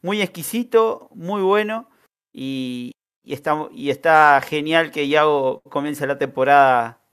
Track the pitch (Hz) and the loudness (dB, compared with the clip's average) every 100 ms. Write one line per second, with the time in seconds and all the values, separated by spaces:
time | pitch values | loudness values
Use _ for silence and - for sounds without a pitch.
0 | 175 208 190 175 151 226 240 226 220 226 | -4 -4 -4 -8 -8 -6 0 2 2 -2
1 | - - 170 202 190 208 214 220 254 _ | -14 -14 -8 -2 2 2 0 -8 -12 _
2 | _ _ _ - 135 135 127 123 123 - | _ _ _ -12 -10 -8 -8 -8 -12 -16
3 | _ _ - 139 156 151 151 - 143 127 | _ _ -14 -8 -4 -4 -6 -8 -6 -2
4 | 165 156 151 139 - 151 151 165 160 156 | 2 6 6 4 0 -6 0 0 0 -4
5 | 143 151 151 147 131 - _ 143 147 147 | 0 2 2 2 -2 -4 _ -6 -6 -6
6 | 139 139 135 131 131 143 135 127 113 - | -6 -4 -4 -2 4 6 6 2 -2 -10
7 | _ | _